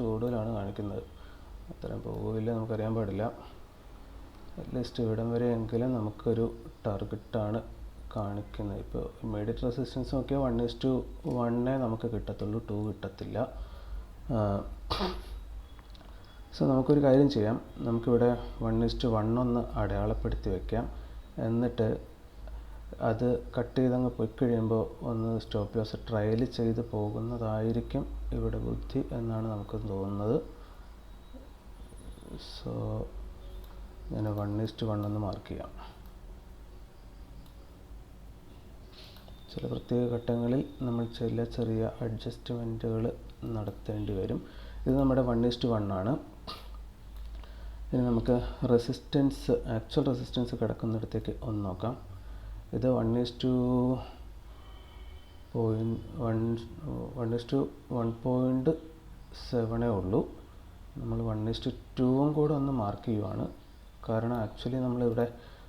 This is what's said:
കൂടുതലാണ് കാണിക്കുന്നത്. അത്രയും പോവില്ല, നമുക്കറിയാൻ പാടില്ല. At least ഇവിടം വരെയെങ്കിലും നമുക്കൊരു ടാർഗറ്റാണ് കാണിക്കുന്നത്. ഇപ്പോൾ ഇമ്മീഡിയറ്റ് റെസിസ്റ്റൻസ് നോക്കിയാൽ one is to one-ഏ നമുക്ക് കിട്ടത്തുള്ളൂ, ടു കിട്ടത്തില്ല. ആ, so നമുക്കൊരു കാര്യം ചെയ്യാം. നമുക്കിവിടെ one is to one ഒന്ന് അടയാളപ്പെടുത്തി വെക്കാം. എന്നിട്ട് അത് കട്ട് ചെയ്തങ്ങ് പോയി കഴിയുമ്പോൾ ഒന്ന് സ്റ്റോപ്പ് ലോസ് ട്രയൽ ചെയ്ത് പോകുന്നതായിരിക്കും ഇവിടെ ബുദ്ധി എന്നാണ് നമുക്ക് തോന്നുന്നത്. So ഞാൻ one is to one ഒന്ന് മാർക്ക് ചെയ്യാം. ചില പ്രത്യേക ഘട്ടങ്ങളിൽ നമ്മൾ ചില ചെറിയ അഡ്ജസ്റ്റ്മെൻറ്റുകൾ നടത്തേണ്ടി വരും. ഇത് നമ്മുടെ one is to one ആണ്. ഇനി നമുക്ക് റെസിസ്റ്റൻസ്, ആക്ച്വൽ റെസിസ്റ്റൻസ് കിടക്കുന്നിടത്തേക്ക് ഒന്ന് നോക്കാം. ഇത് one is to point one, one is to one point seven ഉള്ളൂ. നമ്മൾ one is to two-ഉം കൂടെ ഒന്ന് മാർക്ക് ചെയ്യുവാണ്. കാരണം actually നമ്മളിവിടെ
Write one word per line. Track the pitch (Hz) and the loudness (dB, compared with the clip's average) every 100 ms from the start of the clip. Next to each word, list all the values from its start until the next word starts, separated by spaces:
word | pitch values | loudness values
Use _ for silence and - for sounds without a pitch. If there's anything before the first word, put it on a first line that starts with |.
| 117 | 0
കൂടുതലാണ് | 110 123 120 107 110 | 2 2 0 0 0
കാണിക്കുന്നത്. | 98 104 104 98 - - - - - - - | -2 -2 -4 -4 -8 -14 -16 -16 -16 -14 -14
അത്രയും | - - 110 110 | -8 -6 -6 -4
പോവില്ല, | 110 107 110 110 113 | -4 -2 0 0 0
നമുക്കറിയാൻ | 113 110 107 113 | 0 0 0 2
പാടില്ല. | 101 98 110 - - - - - - - - - - - - - | 0 0 -2 -4 -14 -16 -18 -18 -18 -16 -16 -14 -14 -14 -12 -10
At | - 127 | -4 -4
least | 120 - | -4 0
ഇവിടം | 113 110 113 | 0 2 0
വരെയെങ്കിലും | 117 120 117 113 117 127 123 | 2 2 2 0 2 2 2
നമുക്കൊരു | 107 - 120 113 117 - - - 117 | -2 -2 0 2 2 -2 -14 -6 -2
ടാർഗറ്റാണ് | 98 104 104 - 117 104 110 - - - - - 110 | -2 -4 -6 -4 -2 0 -2 -4 -12 -12 -12 -8 -4
കാണിക്കുന്നത്. | 101 101 104 - 104 98 | -2 -4 -6 -6 -4 -4
ഇപ്പോൾ | 104 - - - | -4 -4 -4 -6
ഇമ്മീഡിയറ്റ് | 113 107 107 117 127 | -4 -2 -2 0 0
റെസിസ്റ്റൻസ് | 117 123 135 123 135 | 0 -2 -2 0 0
നോക്കിയാൽ | 120 139 131 | 2 2 4
one | 117 120 | 2 2
is | - | 2
to | 135 127 - - 160 127 | 2 2 0 -6 -2 0
one-ഏ | 120 120 123 135 120 | 2 4 4 2 2
നമുക്ക് | 113 117 | 0 0
കിട്ടത്തുള്ളൂ, | 107 104 98 104 110 - | -2 -4 -4 -2 -2 -2
ടു | 104 107 | -2 -2
കിട്ടത്തില്ല. | 98 98 - 104 104 127 - - - - - - - - 117 | -4 -8 -6 -4 -2 -2 -4 -8 -10 -8 -10 -10 -12 -2 2
ആ, | 104 101 - - - - - - - - - - - - - - - - - - - - | 4 2 -2 -8 -4 0 0 -2 -8 -10 -10 -12 -12 -16 -16 -16 -16 -16 -16 -16 -14 2
so | 151 | 6
നമുക്കൊരു | 131 131 147 143 | 6 8 8 10
കാര്യം | 135 143 117 | 10 8 6
ചെയ്യാം. | 104 117 - - 120 | 4 2 -4 -4 0
നമുക്കിവിടെ | 113 123 117 120 120 - - 113 | 2 6 8 8 6 -2 -2 2
one | 113 117 | 4 4
is | - | 4
to | 127 110 | 4 4
one | 107 117 123 | 4 4 4
ഒന്ന് | 120 113 117 | 4 2 0
അടയാളപ്പെടുത്തി | 104 101 104 110 113 - 110 95 | 2 2 2 2 0 0 0 -2
വെക്കാം. | - 110 127 - - - - - 120 | 0 0 0 -6 -12 -12 -10 -2 2
എന്നിട്ട് | 117 123 120 113 - - - - - - - - - - - 127 | 4 2 4 2 2 -4 -16 -18 -14 -10 -10 -10 -12 -12 0 2
അത് | 113 123 120 - - | 4 2 2 0 -2
കട്ട് | 120 - | 0 4
ചെയ്തങ്ങ് | 127 123 127 120 | 4 4 2 2
പോയി | 113 - | -2 2
കഴിയുമ്പോൾ | 127 117 110 113 - - 135 | 4 4 4 4 2 -2 -2
ഒന്ന് | 113 113 113 | 0 2 0
സ്റ്റോപ്പ് | - 110 101 117 | 0 -2 0 0
ലോസ് | 107 - - | 0 -4 0
ട്രയൽ | 110 107 113 127 - | 2 4 4 2 2
ചെയ്ത് | 113 113 113 | 2 2 0
പോകുന്നതായിരിക്കും | 107 104 113 113 120 113 110 113 117 117 139 - - - 123 | 0 0 0 -2 -2 0 2 2 2 0 -2 -2 -4 -2 0
ഇവിടെ | 113 110 117 | 0 0 0
ബുദ്ധി | 113 - 135 139 135 | -2 -2 -2 0 -2
എന്നാണ് | 113 110 113 | 0 0 0
നമുക്ക് | 104 101 110 110 | -2 -4 -4 -2
തോന്നുന്നത്. | 98 98 101 104 147 - - - - - - - - - 254 - - - - - - - - - - - | -2 0 0 2 2 0 -12 -16 -16 -16 -16 -16 -16 -16 -16 -16 -18 -16 -16 -14 -14 -14 -14 -12 -12 -10
So | - 123 117 107 110 - - - - - - - - - - - | -8 -6 -4 -2 -2 -4 -8 -10 -12 -12 -12 -12 -14 -14 -12 -6
ഞാൻ | 117 107 104 | -2 0 0
one | 101 104 110 | 0 0 -2
is | - | -2
to | 113 | 0
one | 104 104 | 0 0
ഒന്ന് | 107 104 | 0 -2
മാർക്ക് | 90 - | -4 -6
ചെയ്യാം. | 78 - - - - - - - - - - - - - - - - - - - - - - - - - - - - - - - - - - - - - - - | -8 -8 -10 -14 -14 -16 -16 -16 -16 -16 -16 -16 -16 -16 -16 -18 -16 -14 -14 -16 -16 -18 -18 -16 -16 -16 -18 -16 -16 -16 -16 -16 -16 -16 -16 -16 -16 -16 -16 -12
ചില | - 127 | -6 -4
പ്രത്യേക | 120 - 123 120 120 | -4 0 2 2 0
ഘട്ടങ്ങളിൽ | - 117 120 131 151 - 127 | 0 2 4 2 0 -4 -2
നമ്മൾ | 117 117 - | 0 -2 0
ചില | 113 113 117 - | 0 2 0 0
ചെറിയ | 113 110 110 - 117 | 2 2 2 0 -2
അഡ്ജസ്റ്റ്മെൻറ്റുകൾ | 110 123 117 - 120 117 113 117 110 117 - - - 127 113 | -2 -4 -6 -4 -2 -2 -2 0 2 0 -2 -12 -8 -4 -2
നടത്തേണ്ടി | 101 - - 107 104 95 | -4 -6 -4 -2 0 0
വരും. | 95 - - - - - - | 0 -2 -4 -12 -12 -4 2
ഇത് | 131 | 6
നമ്മുടെ | 135 131 123 | 6 6 6
one | 117 120 | 6 4
is | 117 | 4
to | 123 113 | 2 4
one | 101 95 | 2 2
ആണ്. | 98 151 - - - - - - - - - - - - - - - - - | 2 0 -2 -14 -14 -12 -12 -12 -12 -14 -14 -10 -10 -10 -10 -12 -12 -10 -2
ഇനി | 131 123 | 2 4
നമുക്ക് | 117 117 120 - - 127 120 | 4 4 4 2 -2 6 6
റെസിസ്റ്റൻസ്, | - - - 147 139 139 - 120 - 113 | 6 -4 2 6 6 4 2 2 2 -2
ആക്ച്വൽ | - - 139 | 2 2 4
റെസിസ്റ്റൻസ് | 123 123 - 120 120 | 2 0 0 0 2
കിടക്കുന്നിടത്തേക്ക് | 113 113 117 110 110 110 - - 123 | 0 2 0 0 0 -2 -2 -4 -2
ഒന്ന് | 107 98 | -2 -2
നോക്കാം. | 90 110 135 - - - - - - - 117 | -2 -2 -4 -10 -12 -12 -12 -10 -10 -4 2
ഇത് | 127 123 | 4 4
one | 113 120 | 4 4
is | 120 - | 2 2
to | 127 127 123 123 127 127 - - - - - - - - - - - - - - - | 4 4 6 6 4 2 -2 -12 -16 -16 -16 -16 -16 -16 -16 -14 -14 -14 -16 -18 -6
point | - 113 110 113 113 - - 117 | 0 2 2 2 0 -4 -2 0
one, | 113 113 117 - - 147 123 117 123 | 2 2 0 -4 -8 -6 -4 -4 -2
one | 117 117 | 0 0
is | 117 | 2
to | 139 147 - - 123 | 2 2 -4 -4 0
one | 113 117 131 | 0 0 2
point | 127 127 131 135 160 - - - - - - - | 4 4 4 4 2 -4 -16 -16 -16 -16 -14 -2
seven | 123 113 113 120 101 | 0 2 2 4 2
ഉള്ളൂ. | 90 120 - - - - - - - - | 4 2 2 -6 -16 -18 -18 -18 -14 -8
നമ്മൾ | 117 113 113 | -2 0 0
one | 107 107 | 0 0
is | 113 131 | 0 -2
to | - - - | -4 -8 4
two-ഉം | 127 131 147 151 | 6 8 6 6
കൂടെ | 151 147 | 4 4
ഒന്ന് | 139 131 | 4 2
മാർക്ക് | 123 101 - | 2 0 0
ചെയ്യുവാണ്. | 107 101 101 - - - - - - - | 0 0 -2 -4 -6 -16 -18 -18 -10 0
കാരണം | 110 117 120 104 | 2 2 0 0
actually | - 120 131 127 | -2 -2 0 2
നമ്മളിവിടെ | 123 120 113 120 - - - | 4 4 4 2 -2 -16 -18